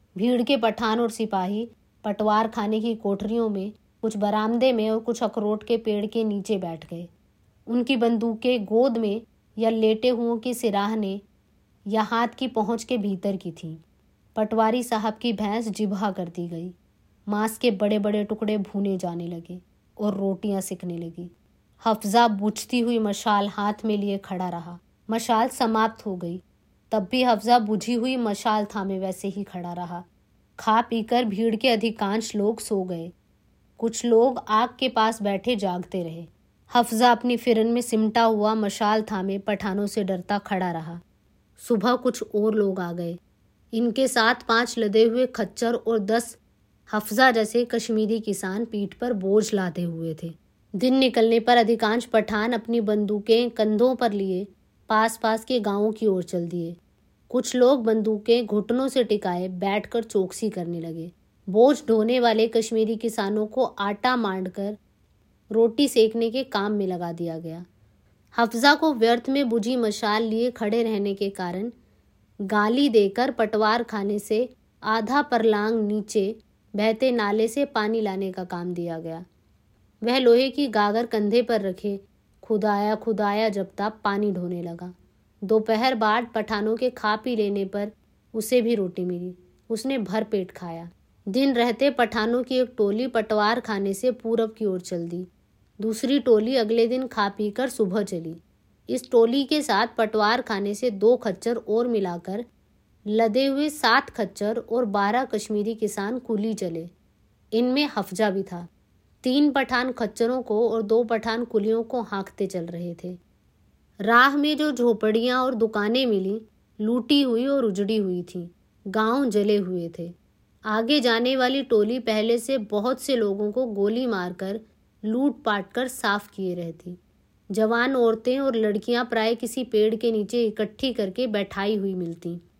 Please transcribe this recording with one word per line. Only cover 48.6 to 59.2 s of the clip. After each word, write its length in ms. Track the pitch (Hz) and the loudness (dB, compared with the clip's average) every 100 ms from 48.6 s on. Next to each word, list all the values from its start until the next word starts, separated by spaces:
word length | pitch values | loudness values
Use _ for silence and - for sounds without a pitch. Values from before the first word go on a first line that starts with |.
पीठ 300 | 233 208 202 | -4 -4 -6
पर 180 | - 247 | -4 -4
बोझ 420 | 208 190 208 214 | -2 2 2 4
लादे 280 | 202 180 175 | 0 -2 -4
हुए 340 | 170 165 165 156 | -6 -6 -8 -8
थे। 100 | 170 - _ _ - 190 | -12 -14 _ _ -10 -2
दिन 180 | 254 | 2
निकलने 460 | 262 262 240 226 226 | 4 4 4 4 4
पर 160 | 226 240 | 6 6
अधिकांश 480 | 220 226 214 233 | 6 2 2 0
पठान 480 | - 220 214 208 226 | 2 0 2 -2 -2
अपनी 280 | 226 226 233 | -2 -2 -2
बंदूकें 720 | 208 208 202 208 208 226 247 | 0 0 0 -2 4 4 4
कंधों 440 | 233 214 214 247 | 0 0 4 2
पर 180 | 247 233 | 2 0
लिए 360 | 202 190 185 208 _ _ _ - | 0 -2 -4 -6 _ _ _ 0
पास-पास 560 | 220 226 226 220 226 | 2 2 0 -2 -2
के 160 | 226 247 | 0 -2
गांवों 320 | 202 202 214 | 0 0 0
की 140 | 214 220 | 2 0
ओर 160 | 185 | 0
चल 260 | 175 180 170 | -2 -4 -4
दिए। 280 | 175 170 175 _ _ _ _ - | -6 -6 -10 _ _ _ _ -4
कुछ 280 | 254 247 254 | -4 0 4
लोग 280 | 247 277 | 6 6
बंदूकें 640 | 220 220 214 214 226 240 208 | 2 2 2 0 2 2 2
घुटनों 420 | 208 208 247 269 | -2 0 0 0
से 160 | 262 | 0
टिकाए 440 | 220 208 | 0 0